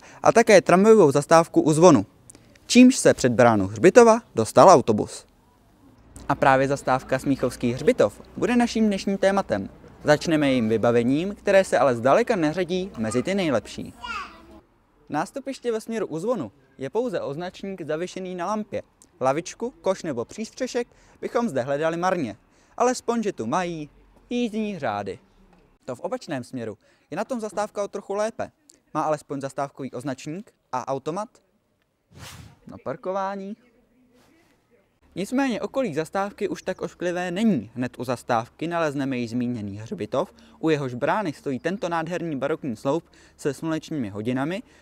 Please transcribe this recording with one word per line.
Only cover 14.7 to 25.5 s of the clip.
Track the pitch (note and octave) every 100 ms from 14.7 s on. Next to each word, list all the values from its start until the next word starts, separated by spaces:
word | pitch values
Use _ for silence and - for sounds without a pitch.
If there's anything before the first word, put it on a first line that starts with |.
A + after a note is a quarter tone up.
| _ _ _ -
Nástupiště | D3 F3 C#4 C4+ C4 A#3+
ve | A3
směru | - A3+ E3+
u | D#3+
Zvonu | G#3 A#3 A2 - _ -
je | C3
pouze | A3 B3+ E3+
označník | A#2 C#3+ F3+ - G3 F#3+
zavěšený | D3 D#3 F3+ F#3 F#3
na | F3+ F3
lampě. | G#3+ G#3 G#2 - _ _ -
Lavičku, | C3 D3 E3+ - A#3 -
koš | F#3+ F#3+
nebo | - A#3+
přístřešek | - - A3 - B3+ B3 A#3+ _ _ _
bychom | - - A#3
zde | C3
hledali | B2+ C#3+ D#3+ E3+
marně, | F3+ F#3 A#2 - _ _ _ -
alespoň | B3 B3 - A#3
že | G3+
tu | - A2+
mají | E3+ F3 D#3+ D3+ _ _ _ -
jízdní | A#3+ A#3+ G#3+ G#3 F3+
řády. | B2+ G#2 G2 F2+ _ _ _